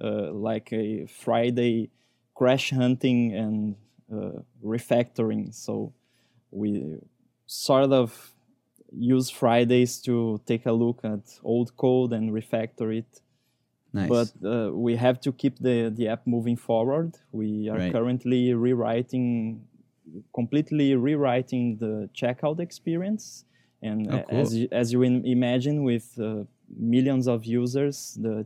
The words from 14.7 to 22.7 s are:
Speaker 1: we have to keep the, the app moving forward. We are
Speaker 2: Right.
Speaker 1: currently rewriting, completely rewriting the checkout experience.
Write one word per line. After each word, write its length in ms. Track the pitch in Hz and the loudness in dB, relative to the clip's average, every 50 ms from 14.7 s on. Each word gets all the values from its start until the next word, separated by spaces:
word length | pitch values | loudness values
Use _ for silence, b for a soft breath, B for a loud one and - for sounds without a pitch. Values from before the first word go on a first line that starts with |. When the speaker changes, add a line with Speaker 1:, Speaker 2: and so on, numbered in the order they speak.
| - | -4
Speaker 1:
we 240 | 95 120 120 117 | -2 0 0 0
have 240 | 113 123 127 123 127 | 2 2 2 2 2
to 100 | - 139 | -2 -4
keep 280 | 131 - - 135 127 - | -4 -2 -2 -2 -2 0
the, 300 | 120 127 123 117 113 113 107 | 0 2 2 2 0 -2 -2
the 140 | 110 117 107 | -2 -2 -2
app 180 | 113 113 - | -2 -4 -2
moving 300 | 127 117 120 113 120 120 | -2 -2 0 0 0 -2
forward. 600 | 117 - - 117 113 113 131 139 160 165 170 - - _ _ | -2 0 0 0 2 2 2 0 0 -2 -4 -8 -12 _ _
We 380 | - 110 110 107 107 107 107 107 | -8 -6 -4 -4 -4 -4 -4 -4
are 80 | 107 | -2
Speaker 2:
Right. 140 | 92 90 90 85 | -2 -2 0 0
Speaker 1:
currently 600 | 113 117 123 127 123 - 123 131 123 123 123 123 | 0 0 0 0 -2 0 0 2 2 4 2 2
rewriting, 1120 | 117 120 123 127 120 113 113 117 120 123 - 131 127 123 120 120 117 110 113 113 110 117 - _ _ _ _ _ _ _ 78 78 101 - _ - | 2 2 2 2 2 0 0 0 -2 -2 -2 -2 -2 0 0 0 -2 -2 -4 -8 -10 -16 -20 _ _ _ _ _ _ _ -20 -18 -18 -18 _ -6
completely 600 | 127 120 117 139 151 151 - 156 147 139 135 135 | -6 -4 0 0 0 0 0 0 2 2 4 4
rewriting 800 | 127 117 143 156 143 143 131 123 127 127 - 131 123 120 120 110 | 2 2 2 0 2 2 2 2 0 0 -2 -2 0 0 0 -2
the 320 | 107 117 107 107 107 104 95 - | -2 -4 -4 -4 -4 -6 -8 -8
checkout 460 | - 131 120 123 - - 147 156 175 | -4 -2 -2 -2 -2 -2 -4 -2 -2
experience. 840 | 175 170 | -6 -8